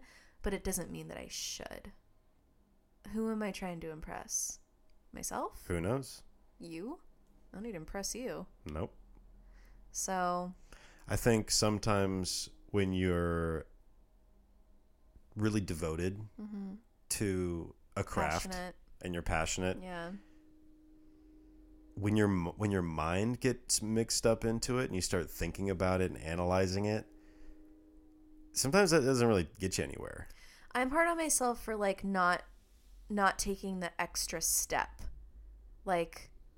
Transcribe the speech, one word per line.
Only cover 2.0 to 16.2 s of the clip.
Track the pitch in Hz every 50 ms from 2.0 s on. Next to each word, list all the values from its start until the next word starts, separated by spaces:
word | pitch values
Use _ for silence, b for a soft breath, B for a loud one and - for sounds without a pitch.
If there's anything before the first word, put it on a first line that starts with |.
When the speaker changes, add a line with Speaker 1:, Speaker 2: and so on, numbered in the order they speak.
| _ _ - - _ _ _ _ _ _ _ _ _ _ _ _ _ _ _ _ - 202 202
Speaker 1:
Who | 220 220 220
am | 220 214
I | 214 202
trying | 190 - 196 180 175 165
to | 170 160
impress? | 156 156 - - - - - - - - - - - - - _ _ _ _ - - - _ - -
Myself? | - - - - 233 302 440 - - - -
Speaker 2:
Who | 90 85
knows? | 82 95 123 139 131 - - - - - - - - - - -
Speaker 1:
You? | - 170 165 160 185 247 330 - - - - - - - - - - -
I | -
don't | 185
need | 214 240
to | 208 165
impress | 160 - - 196 190 - -
you. | 214 262 220 156 156 185 - - - - -
Speaker 2:
Nope. | 73 76 101 - - - - - - - - - - b b b b b b b b b b -
Speaker 1:
So | - - - - 190 185 180 180 175 180 180 180 180 B B B B B B B B B B -
Speaker 2:
I | 110
think | 104 - 123 113 110 107 -
sometimes | - - 110 107 107 101 - 113 104 101 98 95 95 92 90 - - - - - - - - -
when | - 101 98 95
you're | 92 92 92 92 87 87 87 85 85 85 82 82 80 78 - - - - - - - - - _ - _ - - - - - _ - - - - - - _ - - _ - - - - - - -
really | 107 104 107 104 110
devoted | 95 85 90 78 85 80 80 80 87 95 101 104